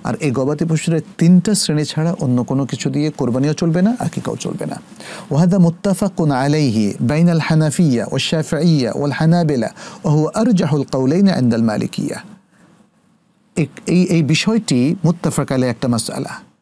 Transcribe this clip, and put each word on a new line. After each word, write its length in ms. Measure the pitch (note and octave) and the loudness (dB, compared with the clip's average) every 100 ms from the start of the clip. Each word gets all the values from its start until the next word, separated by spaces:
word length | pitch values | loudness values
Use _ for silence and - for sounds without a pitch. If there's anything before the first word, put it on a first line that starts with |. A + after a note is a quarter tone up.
আর 100 | - | -6
এই 160 | G#2+ D3+ | -4 -2
গবাদি 340 | B2+ C3 D3+ | -2 -2 -2
পশুর 300 | E3 D#3+ - | -2 -2 0
এই 60 | E3 - - | -2 -4 0
তিনটা 360 | E3 F3+ F3+ | 6 6 4
শ্রেণী 300 | G#3 - D3+ | 0 0 -2
ছাড়া 280 | D3 - E3 | -2 -2 -2
অন্য 320 | E3+ B2 B2 | -2 0 0
কোনো 220 | A#2+ C3+ C3 | 0 -2 -2
কিছু 240 | B2+ C3+ | -4 -4
দিয়ে 200 | C3+ D3+ | -2 -2
কোরবানিও 420 | D3+ B2 B2 C#3+ | -2 -2 0 0
চলবে 300 | D3 E3+ E3 | 0 0 2
না, 140 | G3 A#3+ | 2 0
আকিকাও 380 | - - - - | -4 -4 -8 -8
চলবে 300 | - - D3+ | -8 -8 -8
না। 140 | - - - - - - | -10 -14 -20 -18 -18 -4
ওয়াহাদা 280 | C#3+ F3+ G3 | 2 2 4
মুত্তাফাকুন 720 | E3+ E3+ G3+ F#3+ G3+ - D#3 | 2 2 -4 -2 -2 0 0
আলাইহি 640 | C3 C#3 D#3 C#3 A2 G2+ - | 2 0 2 0 0 -2 -2
বাইনাল 400 | B2 D3+ F3 E3 | -2 2 2 2
হানাফিয়্যা 640 | - D#3+ D#3 - E3 A#2+ | 2 2 2 2 2 2
ওয়াশ 260 | G2+ C3 - | -2 -4 -2
শাফিয়্যা 600 | D#3+ D3+ D#3 E3+ D#3 A#2 | -2 -2 0 2 2 0
ওয়াল 180 | - D3 | -2 -4
হানাবিলা 580 | C3+ D#3+ F3 D#3+ C3+ G#2+ - - - | 0 2 2 2 0 -2 -8 -20 -6
ওয়া 100 | - | 0
হুয়া 260 | D3+ D3+ G#3+ | 2 0 0
আরজাহুল 440 | B3+ F#3 C3+ C#3+ | 2 2 2 0
কাওলাইন 440 | - C3+ C3 E3+ G3 | -2 0 0 2 2
ইনদাল 340 | E3+ B2 A2+ | 2 0 2
মালিকিয়্যা। 600 | A2+ G#2+ A#2+ - - - - - _ _ _ _ _ _ _ _ _ _ _ - | 0 -2 -4 -6 -6 -8 -14 -20 _ _ _ _ _ _ _ _ _ _ _ -6
এক-, 240 | C#3+ - - | -6 -6 0
এই, 180 | F3 | 2
এই 180 | F#3 E3+ | 2 2
বিষয়টি 720 | C#3 D#3 - A3 A3 B2+ B2+ F#3+ | 2 0 2 0 0 0 0 0
মুত্তাফাক 480 | D#3 E3+ E3 - C3 | -2 0 -2 -2 -2
আলাইহি 180 | C3+ B2+ | 0 0
একটা 180 | A#2 B2+ | -2 -2
মাসআলা 520 | A#2 - G#2 B2+ - - _ | -2 -4 -8 -8 -12 -18 _